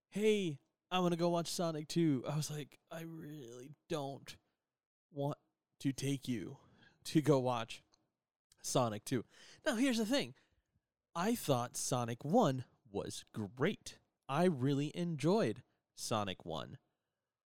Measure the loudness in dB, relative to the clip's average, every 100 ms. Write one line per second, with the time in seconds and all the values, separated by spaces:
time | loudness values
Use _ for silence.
0 | _ 0 2 2 0 -4 _ _ -2 2
1 | 2 4 2 2 0 -2 -2 -2 -2 2
2 | 4 4 0 -2 -2 -6 -10 -16 -16 -12
3 | -12 -12 -12 -12 -14 -14 -16 -14 -6 -4
4 | -4 -8 -14 -18 _ _ _ _ _ _
5 | _ -2 -2 -2 _ _ _ -4 -2 0
6 | -2 -2 -2 -4 -4 -10 _ _ -20 _
7 | 0 4 6 6 4 0 -4 -10 _ _
8 | _ _ _ _ _ _ 0 2 2 0
9 | -2 -2 -2 -12 -20 -6 0 2 2 2
10 | 2 0 -2 -8 _ _ _ _ _ _
11 | _ -2 0 0 2 0 0 -6 -2 -2
12 | -2 -4 2 4 4 2 -4 _ -8 -6
13 | -6 -8 -10 -8 -6 -2 -2 -2 -10 -18
14 | _ _ -4 2 2 2 2 0 -2 -4
15 | -4 0 2 4 2 -2 -10 _ _ -10
16 | -2 0 -2 -4 -6 -6 -8 -14 _ _
17 | _ _ _ _